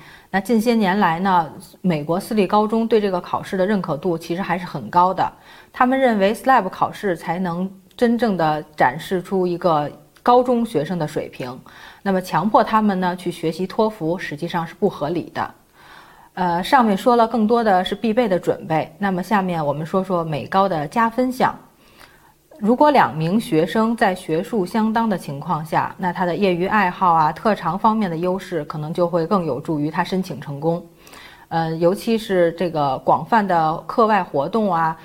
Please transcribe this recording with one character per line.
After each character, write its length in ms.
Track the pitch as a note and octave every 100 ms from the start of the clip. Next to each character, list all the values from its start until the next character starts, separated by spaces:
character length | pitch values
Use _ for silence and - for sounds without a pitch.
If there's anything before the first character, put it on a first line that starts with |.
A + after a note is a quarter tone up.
| - - _
那 100 | F#3+
近 220 | G3 A#3
些 140 | A#3 A3+
年 240 | G3 G3
来 200 | F#3 E3
呢， 320 | F#3+ F3+ D#3 A2 - -
美 220 | F3+ D#3+
国 160 | D3 E3+
私 160 | G3 G#3+
立 100 | F3+
高 220 | G#3 G#3+
中 200 | A3+ A3+
对 140 | A3
这 80 | G3+
个 100 | F3+
考 220 | F3+ -
试 160 | - G3
的 80 | F#3
认 160 | G#3
可 160 | E3+ D3
度 180 | F#3 E3
其 200 | - E3+
实 60 |
还 120 | F#3 F3
是 80 |
很 240 | F3+ D3+ G#2+
高 240 | F3+ F3+
的。 220 | F#3+ A2+ - - - -
他 140 | - B3
们 120 | C4
认 200 | C4 G#3+
为 160 | F#3+ A3+
slab 340 | - C4 F#3
考 220 | - E3
试 260 | F3 G#3 E3
才 220 | - E3+
能 280 | F#3 E3+ F#3+ - _ -
真 200 | A#3+ A#3
正 220 | A#3+ F#3
的 260 | D#3+ D3+ F3 -
展 240 | C3+ C#3
示 200 | - F#3
出 280 | E3+ F#3+ F3+
一 100 | E3+
个 320 | F3+ D#3 C#3+ - - _
高 220 | - B3
中 200 | B3+ A#3+
学 220 | A3+ D3 D3+
生 140 | F3+
的 80 | D3+
水 200 | - -
平， 300 | - B2+ B2+ - - - -
那 80 | G3
么 100 | F#3
强 260 | F#3 E3 F#3+
迫 160 | C4
他 160 | - A3
们 200 | G#3+ F#3
呢 160 | F3+ F3+
去 160 | F3
学 200 | E3+ D#3+
习 140 | E3+ F#3
托 240 | - G#3+
福 260 | G#3+ D#3+ F#3
实 180 | - D3
际 100 | E3+
上 200 | F3 E3
是 80 | -
不 120 | G3
合 220 | - C#3+
理 220 | F3 -
的。 220 | - G#2 - _ _ - - - - - -
呃， 280 | F3+ E3+
上 220 | F#3 C#4 A3+
面 100 | F#3+
说 200 | - A#3+
了 120 | A3+
更 200 | A#3 G#3+
多 160 | A#3
的 200 | A3 F3+
是 120 | F#3 G3
必 180 | A#3
备 140 | G#3+ A#3
的 100 | F3+
准 300 | E3 - -
备， 280 | D#3+ C3+ -
那 120 | G3+
么 120 | F3+
下 180 | F#3 G#3+
面 240 | F#3 E3+ D3
我 80 |
们 100 | C#3+
说 200 | D#3+ F#3+
说 200 | F#3 F3
美 220 | E3 D3 A#2
高 240 | F#3+ G3
的 180 | E3 D3
加 220 | A#3 A3+
分 220 | A3+ B3+
项。 260 | B3+ F#3+ - - _ _ _ - _ _ _ _ -
如 160 | G#3 B3
果 140 | D4+
两 260 | C4+ C3+ C3+
名 240 | D#3+ G#3
学 280 | - D#3 F3
生 280 | A3+ A3 A#3
在 200 | G#3 F#3
学 260 | - D#3+
术 240 | F#3+ A#3 F3+
相 260 | A3+ A3
当 160 | A3+ A3+
的 80 | F#3
情 240 | - C#3
况 240 | D#3+ D#3+
下， 320 | D#3 E3 B2+ -
那 140 | F3+
他 140 | F3 F3+
的 100 | E3
业 200 | G3+ F3
余 100 | F#3+
爱 240 | G#3+ F#3
好 240 | F3+ F#3
啊、 180 | E3 D#3
特 220 | E3 A3+
长 240 | G3 F3 F3+
方 180 | A3+ A3
面 140 | G3+
的 80 | D#3+
优 200 | F3+ F#3
势 280 | - E3+ D3
可 140 | D#3+
能 120 | D3+
就 160 | E3+ F3
会 200 | F3 E3
更 180 | G#3 E3
有 140 | B2+
助 200 | - D#3
于 120 | D3
他 120 | F3+
申 200 | F3 F#3+
请 180 | F#3 D3+
成 180 | D3 C#3
功。 240 | D#3+ F3 F3 _ - - - - -
呃， 260 | E3 D#3+ D#3+
尤 180 | E3+
其 240 | G3 - A3+
是 340 | G#3+ F#3 E3+
这 180 | E3 F3+
个 260 | D#3+ C#3+ C3
广 240 | - C3+
泛 240 | D#3+ A3+ G3+
的 300 | F3 D#3+ E3 -
课 200 | - G#3+
外 160 | G#3
活 260 | F3+ - D3
动 240 | A3+ G#3+
啊， 240 | E3 E3 E3